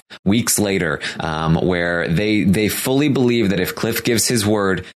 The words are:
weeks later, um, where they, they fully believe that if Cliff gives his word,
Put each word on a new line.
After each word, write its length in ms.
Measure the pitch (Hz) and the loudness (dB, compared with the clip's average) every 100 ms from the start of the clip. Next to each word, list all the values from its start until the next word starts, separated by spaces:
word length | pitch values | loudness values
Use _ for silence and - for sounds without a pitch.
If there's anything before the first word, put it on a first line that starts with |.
| - - | -12 -6
weeks 340 | 95 113 - - | 0 0 2 0
later, 420 | 104 98 85 71 - - | 0 0 -2 -4 -6 -6
um, 360 | 78 78 80 80 | -6 -2 0 2
where 520 | 87 90 87 85 78 | 2 0 0 -2 -2
they, 360 | 82 107 107 | 0 0 2
they 260 | 95 95 104 | 2 2 0
fully 380 | - 131 135 147 | -2 0 2 2
believe 440 | 131 123 117 101 | 2 2 2 0
that 80 | 95 | 0
if 160 | 90 - | -2 -2
Cliff 280 | 117 113 | -4 -2
gives 240 | - 117 - | 0 0 0
his 160 | 120 | 0
word, 400 | 104 107 98 87 - | 2 2 2 -2 -6